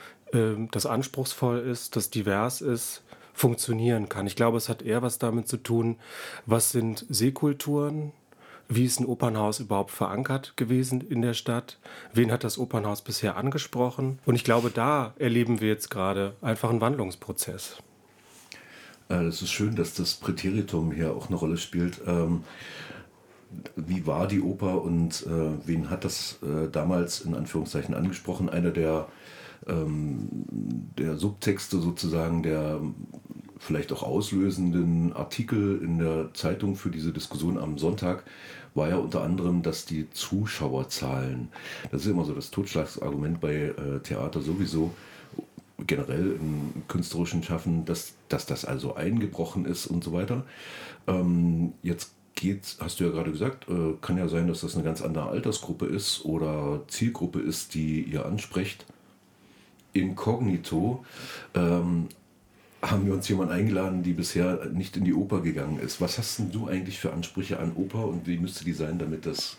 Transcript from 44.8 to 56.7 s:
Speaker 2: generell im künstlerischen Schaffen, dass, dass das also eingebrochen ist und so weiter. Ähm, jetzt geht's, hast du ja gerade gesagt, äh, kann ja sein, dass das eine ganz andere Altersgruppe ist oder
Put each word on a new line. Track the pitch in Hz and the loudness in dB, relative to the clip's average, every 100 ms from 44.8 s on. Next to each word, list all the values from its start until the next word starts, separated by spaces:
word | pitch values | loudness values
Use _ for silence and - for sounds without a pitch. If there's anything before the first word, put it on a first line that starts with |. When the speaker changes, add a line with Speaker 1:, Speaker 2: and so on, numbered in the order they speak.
| 82 - - - - - - - - - - | 0 -2 -16 -20 -14 -12 -12 -16 -20 -10 -2
Speaker 2:
generell | 73 67 69 80 80 | -2 0 0 0 0
im | 78 76 71 - - | -2 -2 -4 -6 -4
künstlerischen | 87 85 82 87 85 | -2 -2 -2 0 0
Schaffen, | 82 82 90 82 80 | 0 -2 2 0 0
dass, | 82 - - - | -4 -6 -14 -4
dass | 71 - | -4 -2
das | 67 - | -6 -2
also | 135 67 | -4 -4
eingebrochen | - 82 113 - - 82 90 | -2 0 2 0 -2 -2 -2
ist | - 82 - | -2 -2 -2
und | 85 | -2
so | 82 | 0
weiter. | 85 104 120 135 - - - - - - | -2 0 -2 -4 -12 -14 -14 -14 -10 0
Ähm, | 92 90 87 85 82 85 - | 2 4 6 6 4 2 0
jetzt | 87 85 - - _ | -4 -2 -6 -16 _
geht's, | - 92 98 - - | -2 -2 -2 -6 -8
hast | 85 - | -6 0
du | |
ja | 87 | 0
gerade | 80 80 | 2 -2
gesagt, | 76 117 135 - | 0 -2 -2 -4
äh, | 90 80 78 | 0 0 -2
kann | - 92 | 0 0
ja | 85 | 2
sein, | 85 87 | 2 2
dass | 82 | 0
das | 85 | -2
eine | 85 | -2
ganz | 78 - | -2 -2
andere | - 78 73 | -2 -2 0
Altersgruppe | - - - - 82 - | 0 0 -2 -4 -4 -2
ist | 95 - - 78 | 0 0 -2 0
oder | 80 78 76 71 | 0 0 0 0